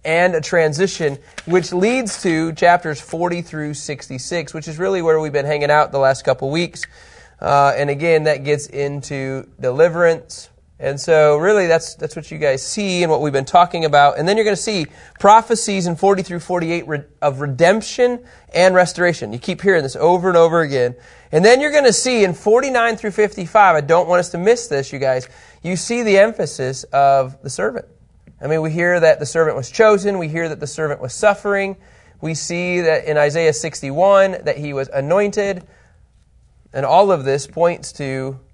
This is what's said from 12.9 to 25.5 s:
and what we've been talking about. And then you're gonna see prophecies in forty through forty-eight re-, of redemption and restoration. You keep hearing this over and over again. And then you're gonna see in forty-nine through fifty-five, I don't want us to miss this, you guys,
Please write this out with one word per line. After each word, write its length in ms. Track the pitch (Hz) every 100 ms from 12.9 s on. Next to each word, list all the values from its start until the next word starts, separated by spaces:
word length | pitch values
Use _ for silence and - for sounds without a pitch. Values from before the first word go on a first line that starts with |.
| 180
and 80 | 170
what 120 | 147
we've 120 | 151
been 120 | 135
talking 380 | 131 175 175 170
about. 360 | 160 143 143 -
And 80 | 165
then 100 | 214
you're 60 |
gonna 120 | 214
see 300 | 202 - 202 147 - - _
prophecies 680 | 202 220 226 220 - 196 175
in 80 |
forty 260 | 165 196 196
through 200 | 175 175
forty-eight 460 | - 180 165 170 139
re-, 160 | 147 - _
of 220 | 147 131
redemption 840 | 143 131 170 220 214 - 247 240 - - _
and 220 | - 185
restoration. 580 | 185 175 - 175 160 107
You 60 | 117
keep 200 | - 180
hearing 220 | 196 175
this 140 | 135
over 320 | - 160 180 185
and 100 | 170
over 240 | 165 165
again. 340 | 151 135 123 123 - - _
And 120 | 156
then 180 | 202 254
you're 100 | 294
gonna 200 | 294 269
see 320 | 196 254 240
in 120 | 190
forty-nine 600 | 165 208 233 269 247 233 220
through 120 | 214
fifty-five, 680 | 190 208 208 170 220 196
I 60 | 156
don't 260 | 143 165 170
want 120 | 180
us 100 | 175
to 80 | 170
miss 300 | 190 240 -
this, 260 | 139 135
you 60 | 139
guys, 280 | 131 127 127 - -